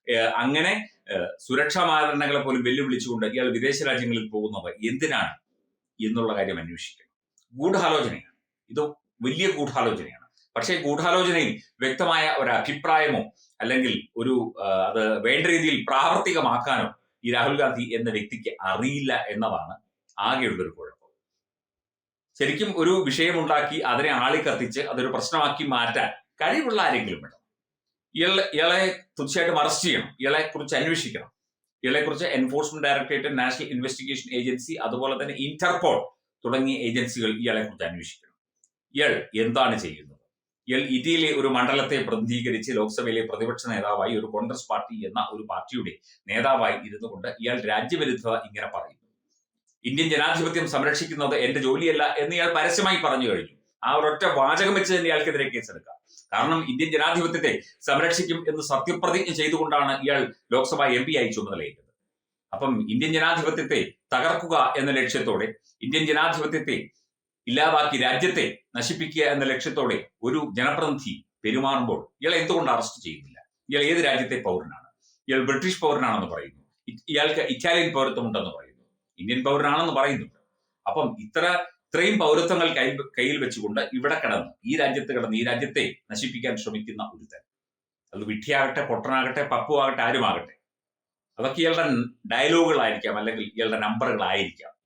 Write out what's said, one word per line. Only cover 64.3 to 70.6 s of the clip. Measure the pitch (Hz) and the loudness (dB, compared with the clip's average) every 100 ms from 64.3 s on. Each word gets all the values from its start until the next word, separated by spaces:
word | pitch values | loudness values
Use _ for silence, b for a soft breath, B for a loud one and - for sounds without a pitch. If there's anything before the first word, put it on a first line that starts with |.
| 170 170 151 131 143 | 0 2 2 4 2
എന്ന | 139 | 0
ലക്ഷ്യത്തോടെ, | 131 123 131 113 98 110 - b b | 0 0 0 0 0 -2 -6 b b
ഇന്ത്യൻ | 131 156 156 | -2 0 2
ജനാധിപത്യത്തെ | 151 165 156 147 156 120 90 - _ _ _ _ _ 120 | 2 2 0 -2 -2 -2 -4 -6 _ _ _ _ _ -2
ഇല്ലാതാക്കി | 135 151 151 147 131 | 2 4 4 2 2
രാജ്യത്തെ | 127 131 180 - - - _ 120 | 2 2 2 2 -2 -4 _ -6
നശിപ്പിക്കുക | 120 156 156 156 | -4 -4 -4 0
എന്ന | 143 143 | 2 2
ലക്ഷ്യത്തോടെ | 131 127 156 147 123 95 - - | 0 0 -2 0 0 0 -4 -6
ഒരു | 120 151 143 | -2 0 -2
ജനപ്രതിനിധി | 101 | 0